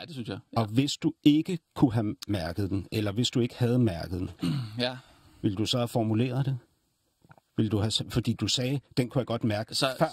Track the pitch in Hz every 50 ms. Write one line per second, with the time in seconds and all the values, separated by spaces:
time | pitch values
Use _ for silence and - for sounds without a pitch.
0 | - - 160 131 113 113 98 - - - - 117 110 104 110 123 139 143 - -
1 | - - - _ - 151 147 156 156 - 180 165 _ _ - - 147 123 104 120
2 | 107 107 - - - - 101 95 80 82 87 - 101 92 95 98 87 - - 107
3 | 104 101 98 113 123 - - 127 117 123 - - 123 117 123 127 123 107 85 82
4 | 80 82 90 87 92 92 - - - 170 156 139 120 107 107 120 123 127 127 127
5 | - - - _ _ - - - - 110 98 95 107 - - 123 120 117 - 123
6 | 110 110 107 107 123 131 123 131 143 139 135 120 - _ _ _ _ _ _ _
7 | _ _ _ _ _ _ - _ _ _ - - 110 104 110 101 101 113 - -
8 | 107 98 - 123 - 120 107 - 110 95 - - 123 127 143 131 - _ - -
9 | 123 120 - 135 110 - 113 117 - 113 104 104 117 - - - 147 131 127 123
10 | - -